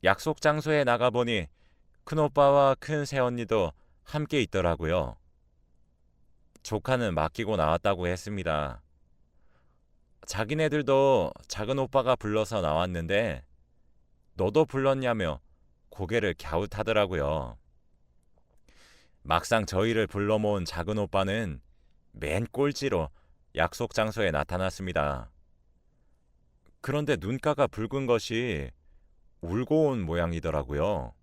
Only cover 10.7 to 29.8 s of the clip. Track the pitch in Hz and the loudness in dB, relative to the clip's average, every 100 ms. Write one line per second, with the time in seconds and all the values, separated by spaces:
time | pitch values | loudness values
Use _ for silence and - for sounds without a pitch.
10.7 | 151 139 135 139 127 82 - - - 107 | 0 2 4 6 4 2 -6 -14 -8 -4
11.7 | 135 131 135 123 127 107 107 107 113 82 | -2 0 0 2 0 0 0 0 0 0
12.7 | 78 90 87 82 98 117 67 - _ _ | 0 0 -2 0 0 0 -4 -12 _ _
13.7 | _ _ _ _ _ _ - 98 104 156 | _ _ _ _ _ _ -2 0 2 2
14.7 | 135 135 135 127 113 87 71 _ - _ | 2 0 2 0 0 -2 -4 _ -20 _
15.7 | _ _ - 92 113 101 82 - 82 101 | _ _ -10 -2 0 0 -4 -4 -2 -2
16.7 | 104 107 107 101 90 71 78 62 57 _ | -4 0 2 2 0 -2 -2 -6 -14 _
17.7 | _ _ _ _ _ _ _ _ _ _ | _ _ _ _ _ _ _ _ _ _
18.7 | - - - _ _ - 82 - 113 101 | -20 -20 -20 _ _ 0 0 2 0 0
19.7 | 95 110 113 107 101 104 107 107 101 85 | 0 0 2 0 -2 0 0 0 -2 -4
20.7 | 85 85 107 101 98 95 104 107 67 - | -4 -2 -2 0 0 0 -2 -4 -8 -14
21.7 | _ _ _ _ - 73 85 113 123 143 | _ _ _ _ -8 -2 -2 -2 0 -2
22.7 | 139 135 98 76 - _ _ _ - 82 | 0 -2 0 -2 -8 _ _ _ -2 -2
23.7 | - - - 110 101 98 76 73 90 92 | 0 -4 -2 -2 0 0 0 -2 -2 -4
24.7 | - 95 85 73 67 57 _ _ _ _ | -4 -4 -2 -2 -4 -10 _ _ _ _
25.7 | _ _ _ _ _ _ _ _ _ _ | _ _ _ _ _ _ _ _ _ _
26.7 | _ - 143 147 131 92 127 156 147 131 | _ -4 -2 0 -2 -2 -2 -2 2 0
27.7 | - 110 135 131 117 - 110 123 85 65 | 0 -4 -4 2 0 2 -4 -2 -4 -6
28.7 | - _ - _ _ _ _ 85 101 123 | -12 _ -20 _ _ _ _ -4 -4 2
29.7 | 156 | 2